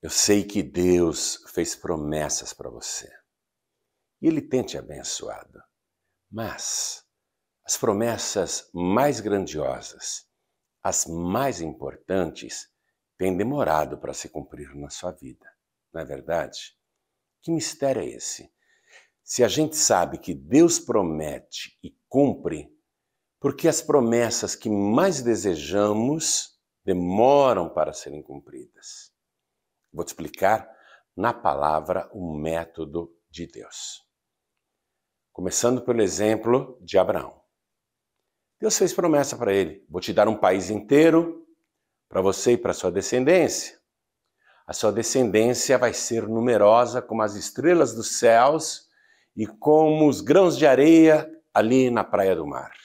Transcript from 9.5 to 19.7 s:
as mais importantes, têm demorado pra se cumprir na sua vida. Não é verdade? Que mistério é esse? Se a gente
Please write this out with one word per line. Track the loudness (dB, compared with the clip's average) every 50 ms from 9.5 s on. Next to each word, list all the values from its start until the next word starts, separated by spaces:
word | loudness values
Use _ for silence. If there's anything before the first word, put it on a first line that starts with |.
| -8 -6 -6 -6 -6 -8 -14 -18 -20 -16 -14 -12 -12 -14 _ _ _ _ _ _ _ _ _ _ _ _
as | _ -6 -4 -4 -6
mais | -6 -8 -8 -6 -4 -2 -2 -2 -4 -4 -6
importantes, | -10 -10 -10 -10 -12 -14 -14 -14 _ _ -4 -2 -2 -4 -6 -14 -16 -16 -16 -16 -16 _ _ _ _ _ _ _ _ _ _ _
têm | -4 -4 -2
demorado | -2 -2 -2 -2 -2 0 0 0 0 -2 -4 -6 -12
pra | -12 -12 -12
se | -12 -14 -14
cumprir | _ -14 -16 _ -16 -18 -18 -18 -16
na | -16 -16 -14
sua | -16 -12 -12 -12
vida. | -14 _ -20 -20 -20 _ _ -20 _ _ _ _ _ _ _ _ _
Não | -14
é | -12
verdade? | -12 -12 -14 -8 -4 -4 -4 -4 -6 -10 -16 -18 -18 _ _ _ _ _ _ _ _ _ _ _ _ _ _
Que | _ -4
mistério | -4 -4 -4 -6 -8 _ -4 -2 -2 -2
é | -4
esse? | -8 -10 -12 -12 -12 -12 -12 -16 -20 _ _ _ _ _ _ _ _ _ -20 _ _ _ _
Se | _ -10 0 2 2
a | 2
gente | 2 0 -2 -2